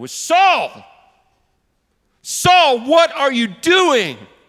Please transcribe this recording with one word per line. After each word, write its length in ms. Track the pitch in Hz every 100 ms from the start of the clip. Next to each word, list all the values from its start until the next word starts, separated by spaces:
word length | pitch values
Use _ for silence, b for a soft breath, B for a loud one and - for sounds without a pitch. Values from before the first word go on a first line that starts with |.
| 127
Saul, 720 | - - 330 381 320 151 - - _ _ _ _ _ _ _ _ _ _ _ _ _
Saul, 580 | - - 359 359 320 247 240
what 300 | 320 330 330
are 160 | 277
you 160 | 254 226
doing? 680 | 175 - 359 370 269 185 117 104 _